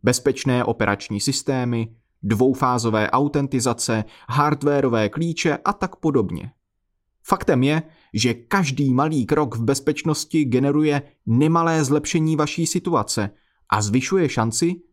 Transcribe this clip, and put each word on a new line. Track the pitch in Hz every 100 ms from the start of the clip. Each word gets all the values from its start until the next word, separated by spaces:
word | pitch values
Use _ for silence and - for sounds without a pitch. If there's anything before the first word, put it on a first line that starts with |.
Bezpečné | - 123 143 127 139 123
operační | 117 113 104 101 - 101
systémy, | - 131 - 131 123 117 113 - _ _
dvoufázové | 101 107 127 131 131 123 113 107 107
autentizace, | 127 147 147 139 127 123 117 - 110 104 - -
hardwarové | 123 147 151 139 143 135 117 107
klíče | 151 170 160 170 143 -
a |
tak | 202 185 -
podobně. | 160 139 95 85 123 _ _ _ _ _ _ _
Faktem | - 190 - 135
je, | 135 156 156 _ _
že | 107 120
každý | 113 - 196 151 131 139
malý | 127 156 156 113
krok | 151 143 113
v |
bezpečnosti | 113 135 - 147 160 151 - 160 139
generuje | 120 143 147 151 143 139 _ -
nemalé | 117 156 165 165 160
zlepšení | 139 151 151 175 156 156
vaší | 147 - 165
situace | 180 - 156 101 - 101 - _ _ _
a | 104
zvyšuje | 104 120 131 190 151
šanci | 123 113 113 170 180 _